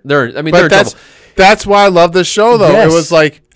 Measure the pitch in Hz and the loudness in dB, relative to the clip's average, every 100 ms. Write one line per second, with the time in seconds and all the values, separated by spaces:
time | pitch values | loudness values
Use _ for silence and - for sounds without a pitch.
0 | 135 143 120 135 156 170 170 196 196 - | -4 -4 -4 -6 -2 0 2 0 -2 -6
1 | - _ _ - 190 208 196 202 202 175 | -20 _ _ 0 2 0 0 0 2 2
2 | 170 175 175 - 220 240 180 202 196 165 | 0 0 -4 -2 0 2 2 2 2 0
3 | 151 165 151 - _ | 0 0 -2 -4 _